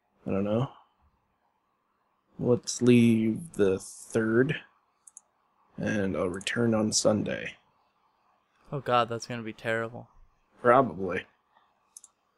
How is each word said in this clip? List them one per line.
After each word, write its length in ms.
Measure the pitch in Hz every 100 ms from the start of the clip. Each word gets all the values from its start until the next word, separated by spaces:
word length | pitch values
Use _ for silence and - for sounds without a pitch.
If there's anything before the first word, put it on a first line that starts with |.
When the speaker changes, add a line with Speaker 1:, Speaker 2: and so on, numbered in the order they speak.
| _ _ -
Speaker 1:
I 40 |
don't 140 | 98
know. 260 | 104 110 131 - _ _ _ _ _ _ _ _ _ _ _ _ _ _ _ -
Let's 420 | 123 120 - -
leave 760 | 120 120 117 113 110 110 -
the 240 | - 98 95
third, 800 | - - - 120 110 113 135 - - _ _ _ - - _ _ _ _ _ -
and 400 | 98 107 98 76
I'll 120 | 95
return 460 | 92 - 120 117
on 180 | 110 110
Sunday. 640 | - 104 107 - 58 - - _ _ _ _ _ _ _ _ _ _ -
Speaker 2:
Oh 80 | 147
God, 280 | 123 123 113
that's 180 | 117 -
gonna 160 | 120
be 100 | 110
terrible. 560 | 107 117 113 113 113 117 _ - _ _ _
Speaker 1:
Probably. 640 | 120 123 123 85 92 90 - _ _ _ _ _ _ - - _ _